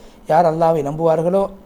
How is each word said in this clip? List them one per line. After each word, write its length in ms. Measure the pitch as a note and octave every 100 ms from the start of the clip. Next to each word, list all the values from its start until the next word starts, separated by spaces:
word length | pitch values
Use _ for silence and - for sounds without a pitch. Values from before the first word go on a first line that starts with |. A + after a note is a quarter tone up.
| - - -
யார் 180 | D#3+ E3+
அல்லாஹ்வை 360 | D#3+ E3 E3
நம்புவார்களோ 600 | C#3 D#3 E3 D#3+ E3 F#3+ G3 -